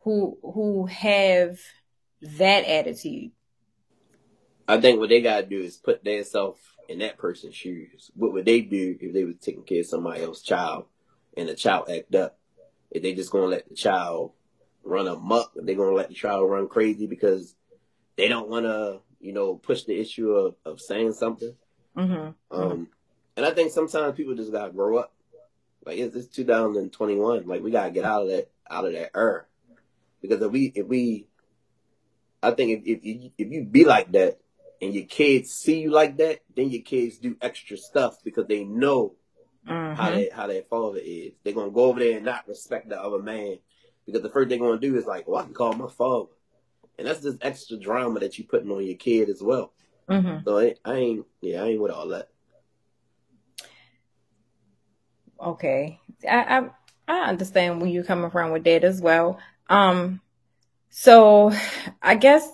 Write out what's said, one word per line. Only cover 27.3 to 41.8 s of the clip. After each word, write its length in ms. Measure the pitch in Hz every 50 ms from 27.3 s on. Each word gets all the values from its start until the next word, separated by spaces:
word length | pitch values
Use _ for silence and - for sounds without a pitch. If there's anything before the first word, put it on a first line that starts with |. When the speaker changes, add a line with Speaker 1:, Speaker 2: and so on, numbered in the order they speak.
| 120 104 87
Speaker 2:
Like, 160 | 90 90 90 92
we 80 | 110
gotta 220 | 117 110 98 90 87
get 120 | 92 92
out 180 | 110 107 107 101
of 60 | 95
that, 220 | 95 90 - - _ _ _ -
out 180 | 80 90 95
of 60 | 90 82
that 180 | 82 82 - -
era. 280 | - 117 113 95 85 - _ _ _ _ _ _ _ _ _ _ _ _ _ _ _
Because 220 | - 95 110 98 110
if 80 | 104
we, 220 | 110 135 135 135 -
if 120 | 101 95
we, 400 | 95 127 127 123 117 110 104 104 _ _ _ _ _ _ _ _ _ _ _ _ _ _ _ _ _ _ _ _ _ _ _ -
I 80 | 117 117
think 320 | - 131 113 110 104 -
if, 140 | 110 113 - -
if, 260 | 110 110 123 127 127 - -
if 140 | 107 - 147
you 120 | 160 117
be 200 | 101 107 139 170
like 260 | 147 117 107 95 90 92
that 280 | 98 92 87 - - _ _ _ _ _ - - _ 92
and 100 | 98 104
your 120 | 101 95
kids 480 | - - - 151 143 135 127 131 - -
see 280 | - - 165 160 160
you 100 | 156 151 151
like 240 | 156 156 147 139
that, 240 | 139 160 160 156 - _ _ _
then 140 | 127 135 135
your 120 | 123 113 -
kids 360 | - 139 127 120 117 113 -
do 180 | - 123 113 -
extra 360 | 123 123 - - - - 104
stuff 420 | 95 - - - 143 127 113 - _ _
because 220 | 110 - 117 101 95
they 160 | 107 104 101
know 500 | 101 107 117 135 143 139 127 110 98 - _ _ _ _ _ _ _ _ _ _
how 100 | - 165
Speaker 1:
Mm-hmm. 400 | 165 160 - 78 - - - 90
Speaker 2:
that, 160 | 101 101 - -
how 140 | - 101 101
that 200 | 95 95 - -
father 300 | 117 117 113 107 98 92 82
is. 300 | 82 87 85 - - - _ _
They're 80 | 104 101
gonna 160 | 113 101 101
go 140 | 101 117